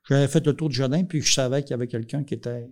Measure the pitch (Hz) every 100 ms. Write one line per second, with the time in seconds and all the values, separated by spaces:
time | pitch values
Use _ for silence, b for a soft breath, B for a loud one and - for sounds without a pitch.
0 | - 139 139 160 143 131 156 123 135 151
1 | 185 151 - - 127 139 143 123 123 117
2 | 113 143 143 117 120 120 120